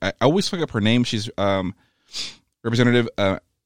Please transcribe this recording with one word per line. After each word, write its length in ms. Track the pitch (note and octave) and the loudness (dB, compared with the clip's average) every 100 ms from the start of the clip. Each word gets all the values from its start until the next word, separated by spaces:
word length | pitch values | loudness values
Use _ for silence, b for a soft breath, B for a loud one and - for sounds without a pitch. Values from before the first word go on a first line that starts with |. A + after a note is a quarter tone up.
I, 60 | G2 - | -6 0
I 40 | |
always 240 | B2+ F#3 - | 2 2 -2
fuck 120 | F3+ | -4
up 100 | D#3 | -4
her 80 | - | 0
name. 240 | G#2+ A#2+ | 2 2
She's, 260 | A#2+ A2+ G#2 - | 2 -2 -6 -2
um, 360 | G2 G2 F#2 - B B B B B B B _ | 0 0 -2 -8 B B B B B B B _
Representative, 440 | A#2 A#2 A#2+ A#2+ A#2 - | -4 2 4 4 2 0
uh, 200 | G2 F#2+ _ _ | -2 -2 _ _